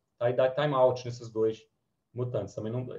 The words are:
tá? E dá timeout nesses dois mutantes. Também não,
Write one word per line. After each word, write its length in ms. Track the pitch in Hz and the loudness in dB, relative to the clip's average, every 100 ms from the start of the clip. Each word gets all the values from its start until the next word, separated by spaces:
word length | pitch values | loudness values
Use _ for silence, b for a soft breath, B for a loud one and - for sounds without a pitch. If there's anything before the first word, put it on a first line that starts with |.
| _ - | _ -4
tá? 100 | 120 | 0
E 40 | |
dá 180 | 127 131 | 2 2
timeout 540 | 139 151 135 127 120 120 | 2 0 4 4 4 -4
nesses 240 | 117 113 | -10 -8
dois 360 | 110 110 110 - _ _ _ _ | 0 0 0 -10 _ _ _ _
mutantes. 400 | 117 120 117 98 | -8 -4 -4 -6
Também 180 | - 107 | -8 -6
não, 160 | 120 127 | -6 -6